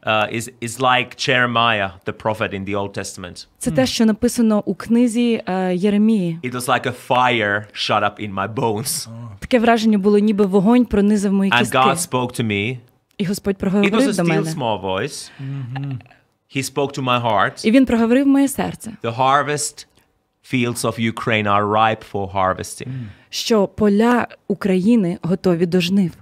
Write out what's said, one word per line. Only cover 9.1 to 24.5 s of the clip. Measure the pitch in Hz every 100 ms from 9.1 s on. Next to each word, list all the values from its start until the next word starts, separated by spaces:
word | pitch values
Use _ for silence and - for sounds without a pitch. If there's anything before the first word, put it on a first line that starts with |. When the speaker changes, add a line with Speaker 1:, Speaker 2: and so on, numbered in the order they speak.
| 117 120 -
Speaker 2:
Таке | - 247
враження | 233 233 220 214
було, | 196 208
ніби | 214 202 202
вогонь | 196 190 247 233
пронизав | 202 202 214 202
мої | 196 196
Speaker 1:
And | 120
Speaker 2:
кістки. | 120 131
Speaker 1:
God | 131 135 -
spoke | 127 123 -
to | 113
me. | 101 107 127 - _ _ -
Speaker 2:
І | 185
Господь | 202 202 196
Speaker 1:
It |
was | 196
a |
Speaker 2:
проговорив | 202 202 220 269 185
до |
Speaker 1:
still | 170
Speaker 2:
мене. | 160 160
Speaker 1:
small | 156 120 101
voice. | 95 92 143 - - - 135 139 120 135 139 127 - _ _ _ _ 139
He | 131
spoke | 147 139 143
to |
my | 127 123
heart. | 117 101 117 - 220
Speaker 2:
І |
він | 254 262
проговорив | 233 226 247 277
моє | 277 277
серце. | - 180 165 220 208
Speaker 1:
The | 117 113
harvest | 131 143 135 147 - - - _ _ _ _ _ -
fields | 131 117 117 117
of | 113 113
Ukraine | 110 - 107 104
are | 101 104 107
ripe | 110 110 -
for | 101 95
harvesting. | 98 92 92 95 - 127 131 107 - -
Speaker 2:
що | - - 220 185
поля | - 208 202 233 240 - -
України | -